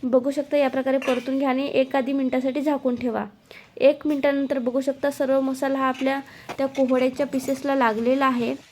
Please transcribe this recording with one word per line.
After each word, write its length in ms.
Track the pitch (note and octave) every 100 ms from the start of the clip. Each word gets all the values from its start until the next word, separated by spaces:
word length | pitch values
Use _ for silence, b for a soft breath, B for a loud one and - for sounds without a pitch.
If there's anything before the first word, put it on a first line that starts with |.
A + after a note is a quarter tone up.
बघू 280 | B3+ B3+ C4
शकता 260 | C#4 C#4+ D4
या 120 | C#4
प्रकारे 280 | C4+ C4 C4+
परतून 400 | C4 B3 C4 C4+
घ्या 100 | C#4
आणि 180 | B3+ C#4
एक 220 | - C4 C#4
आधी 160 | B3+
मिनटासाठी 480 | C#4 C4 C4 C4 B3+
झाकून 340 | D4 C#4 C4
ठेवा. 300 | B3 B3 A3 G3+ - B B B -
एक 300 | C4+ D4 D4+
मिनटानंतर 520 | D4 C#4+ C#4 C4+ C4+
बघू 220 | A#3+ B3
शकता 300 | C4+ C4+ C#4+
सर्व 300 | C#4 C4+ C4+
मसाला 380 | C4+ C4 C4+ C4+
हा 100 | C4
आपल्या 320 | C4 C4 C4+ C4+ B B -
त्या 80 | C4+
कोहड्याच्या 600 | C4+ C4 B3+ B3+ C4 C#4+
पीसेसला 480 | C4+ C4 C4+ C#4+
लागलेला 520 | C4+ A#3+ A3 A#3 C4 C4+
आहे. 280 | A#3+ A#3 C4+ -